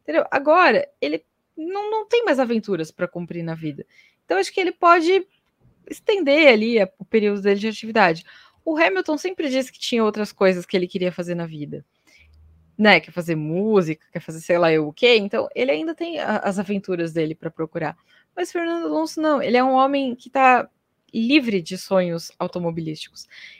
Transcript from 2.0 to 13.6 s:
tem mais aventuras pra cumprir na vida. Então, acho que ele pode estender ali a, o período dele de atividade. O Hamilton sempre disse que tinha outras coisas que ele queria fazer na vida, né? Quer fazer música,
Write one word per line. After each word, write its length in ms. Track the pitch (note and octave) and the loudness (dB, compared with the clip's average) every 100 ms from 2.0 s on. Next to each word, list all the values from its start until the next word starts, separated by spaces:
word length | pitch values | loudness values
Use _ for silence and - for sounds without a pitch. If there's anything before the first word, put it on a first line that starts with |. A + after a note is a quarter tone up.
| G#4 | -2
tem 160 | A#4+ | 0
mais 160 | A4 C4+ | 0 0
aventuras 520 | A#3+ A3+ G#3 F3 D#3+ | 0 -2 -2 -6 -6
pra 180 | - F3+ | -8 -8
cumprir 340 | F3 E3+ E3+ | -8 -10 -8
na 120 | E3 | -8
vida. 320 | D#3+ D#3+ C#3+ - _ _ _ - | -8 -8 -10 -16 _ _ _ -4
Então, 100 | F#4 | -2
acho 160 | F#4 | -2
que 80 | - | -2
ele 120 | F4+ | -4
pode 540 | - F4 F4 D#4+ F#4+ F#4+ _ _ _ _ _ - | 2 4 6 4 0 0 _ _ _ _ _ -20
estender 600 | - - G4+ C#4 D4 D4+ | -8 -2 0 4 6 6
ali 260 | A3 A3 A#3 | 6 2 0
a, 80 | F#3+ - | 0 -6
o 60 | |
período 360 | - A3+ G#3 G3+ | -2 0 0 0
dele 180 | G3+ G3+ | 0 0
de 80 | A3 | -2
atividade. 580 | G#3 A3 A3+ F#3 E3 - - _ _ | -8 -4 2 2 2 -8 -20 _ _
O 140 | - D#4 | -4 2
Hamilton 400 | E4+ F#4+ E4+ D4+ | 2 2 -2 -4
sempre 320 | F#4 F#4+ D4+ | -4 -4 -2
disse 240 | C4 C4 | -2 -4
que 60 | - | -8
tinha 260 | - A#3 | -4 0
outras 260 | G#3+ G#3 G#3 | 0 0 -6
coisas 360 | - F#3+ F3+ F3 | 2 2 2 -2
que 100 | F#3+ | -2
ele 100 | F3+ | -2
queria 240 | F#3+ F3+ | -4 -4
fazer 240 | E3+ F3 | -4 -6
na 120 | F3 E3+ | -6 -8
vida, 360 | D#3 D3 D3 - _ _ _ _ _ _ _ _ - | -10 -10 -12 -16 _ _ _ _ _ _ _ _ 2
né? 240 | G#3 F3 | 6 4
Quer 100 | E3 | 2
fazer 240 | F3 E3 D#3+ | -8 -4 -4
música, 680 | D3+ E3+ | -2 -2